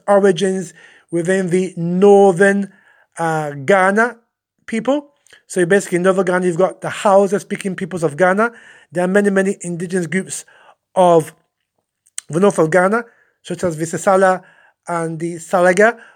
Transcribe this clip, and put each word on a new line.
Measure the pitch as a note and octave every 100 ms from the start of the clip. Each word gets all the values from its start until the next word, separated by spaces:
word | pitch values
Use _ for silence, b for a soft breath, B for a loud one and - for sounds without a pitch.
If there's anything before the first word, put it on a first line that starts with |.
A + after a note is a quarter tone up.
| -
origins | G3+ G3 E3 F#3+ F#3+ F3 - b b b
within | E3+ E3+ F#3+ F#3
the | F#3 F#3 E3+
northern, | E3+ F3+ G3+ G3+ G3 F3+ G3 G3+ G3 b b b b -
uh, | E3 D#3 D3+
Ghana | C#3+ C3+ G3 F#3 G3+ A#3+ A3+ _ _ _ _ -
people. | A3+ A3+ D4 C#4+ _ b b b
So | F#3 E3+
basically | G3 G3 F3
in |
northern | F#3 F#3 F#3
Ghana, | F3+ F#3
you've | E3
got | F#3 -
the | D#3+
Hausa | - G#3+ G3 G3 G3
speaking | - G3+ G3 F3+
peoples | F#3 F3
of | D#3+ D3
Ghana. | F#3 G3 A#3 A#3 B B B
There | E3
are | F3+
many, | G3+ G3+
many | G3 F#3+ G3
indigenous | F3 E3+ F3+ F#3 E3
groups | F#3+ - - - b b b _ F#3
of | F3+ E3+ D#3 - _ _ _ _ _ _ _ - -
the | D3+
north | G3+ F#3+
of | D#3+
Ghana, | F3+ F#3+ A#3 A#3 b b b
such | - E3+
as | F#3 D#3
the | D#3+
Sisala | E3+ G#3 F#3+ F#3+ F#3 b b b b -
and | E3+ E3 D#3+
the | E3+ E3+
Salaga, | - F#3 F3+ F#3 A3 A#3 B